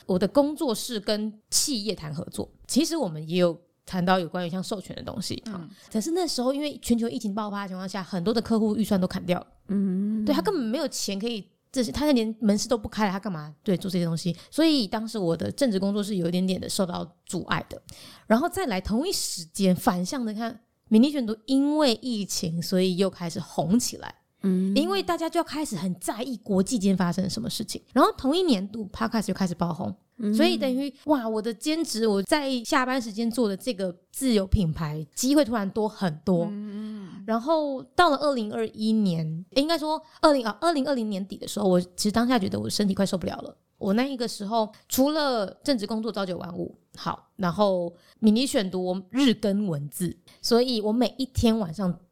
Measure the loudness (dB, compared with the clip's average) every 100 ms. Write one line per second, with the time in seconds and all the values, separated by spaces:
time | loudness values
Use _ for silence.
0 | -2 0 4 4 2 0 -2 -2 -4 -6
1 | -2 -2 -2 -8 _ 0 0 -2 -4 -6
2 | -6 -8 -8 -8 -10 -12 -2 0 2 0
3 | -2 -4 -4 2 2 2 _ _ -8 -2
4 | 2 2 0 -4 -4 -6 -6 -8 -8 -12
5 | -10 -8 -6 -8 -8 -12 -12 -18 -6 -4
6 | 0 0 0 0 0 0 -4 -6 0 0
7 | 0 -4 -4 -4 -6 -6 -8 -8 -8 -8
8 | -6 -2 0 0 0 2 2 2 2 2
9 | 0 -2 -2 -2 -2 _ -4 0 0 0
10 | -2 0 2 2 2 0 0 -2 -2 -4
11 | -4 -4 -4 -6 -10 _ _ -2 -2 0
12 | 4 4 2 2 2 2 2 -2 -2 0
13 | 0 0 -6 -8 -10 -8 -2 0 0 0
14 | 0 0 -2 -4 -4 2 4 4 2 -2
15 | -4 -2 0 0 -2 0 0 2 0 0
16 | -2 -2 0 0 0 -2 -4 -2 -2 -2
17 | -8 _ -10 -8 -2 -4 -4 -12 -14 -20
18 | -20 -18 2 2 2 -2 -2 -2 -2 -2
19 | -2 -4 -6 -8 -10 0 2 4 2 0
20 | -2 -4 -4 -4 -6 -8 _ _ _ 6
21 | 6 4 -4 -6 0 2 4 4 4 2
22 | -2 -4 -4 -4 -4 -4 0 2 2 2
23 | 0 -2 -8 -8 -6 -4 2 2 0 -6
24 | -14 -16 _ _ 0 0 2 2 2 0
25 | 0 -2 -2 -2 -2 -4 -4 -4 -4 -4
26 | -6 -6 -8 -8 0 2 2 2 2 2
27 | 2 0 -2 -4 -6 -6 -8 -10 -2 4
28 | 4 4 0 2 2 0 -2 -8 -10 -6
29 | -2 -2 -2 -2 -2 0 -4 -2 -6 -8
30 | _ -8 -2 4 4 2 0 -2 -4 -6
31 | 0 0 2 -2 -4 -4 -2 -2 -2 0
32 | 2 2 2 0 2 -2 0 0 2 0
33 | -2 -4 -2 0 0 0 -4 -4 -4 -6
34 | _ -4 2 2 4 2 2 0 -4 -6
35 | -8 -4 2 4 4 0 -2 -2 -4 -2
36 | -4 -2 0 2 0 -4 -10 -10 -10 -12
37 | -14 -12 -4 -2 2 2 2 -4 -2 4
38 | 6 6 2 0 -2 -4 -4 -2 2 4
39 | 4 2 -2 -4 -2 0 2 0 0 -4
40 | -6 2 4 4 2 -2 0 2 0 0
41 | -2 -4 -6 -10 -8 0 4 4 2 -2
42 | 0 2 2 2 2 -2 -2 0 0 2
43 | 0 0 -4 -6 -10 -18 _ _ 0 0
44 | 0 -2 -6 -6 -4 -2 -2 -6 _ 2
45 | 2 2 0 0 -2 -4 -2 -2 -2 -4
46 | -4 -4 -4 -6 -8 -8 -8 -10 _ -10
47 | -8 -8 _ -4 -2 2 2 2 -2 -8
48 | _ _ 4 4 4 2 0 -2 -2 -4
49 | -4 2 4 4 2 0 0 -2 -6 -4
50 | -4 -4 _ -10 2 2 4 0 0 2
51 | 0 0 -4 2 4 4 0 -2 -2 -4
52 | _